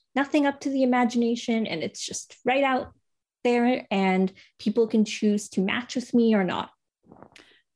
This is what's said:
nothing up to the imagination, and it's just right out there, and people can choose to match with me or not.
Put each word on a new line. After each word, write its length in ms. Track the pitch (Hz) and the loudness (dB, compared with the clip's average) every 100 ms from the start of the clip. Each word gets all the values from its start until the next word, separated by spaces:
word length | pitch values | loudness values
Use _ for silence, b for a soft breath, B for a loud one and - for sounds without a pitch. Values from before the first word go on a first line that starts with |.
| _ 254 | _ -4
nothing 300 | 277 311 277 | 0 2 0
up 120 | 277 | -2
to 80 | 285 | -4
the 140 | 269 | 0
imagination, 840 | 254 247 240 240 233 233 - 226 220 | 2 2 2 0 0 -2 -2 -2 -2
and 160 | 165 | -4
it's 200 | 202 - - | -8 -8 -12
just 300 | - - - | -12 -14 -6
right 200 | 240 262 | -2 0
out 280 | 277 254 - _ _ _ _ _ 247 | 2 0 -4 _ _ _ _ _ 0
there, 420 | 240 240 254 - | 2 2 0 -2
and 420 | 196 190 185 190 B B _ | 0 2 2 0 B B _
people 280 | - 226 226 | -2 0 2
can 180 | 226 208 | 2 0
choose 420 | - 214 208 - | 0 0 0 -4
to 100 | - | -4
match 340 | 185 - 240 262 | -2 -4 -6 -10
with 180 | 240 | -2
me 200 | 240 226 214 | 2 4 2
or 80 | |
not. 280 | 180 - - _ _ _ _ - - - B B _ | 0 -4 -8 _ _ _ _ -20 -20 -20 B B _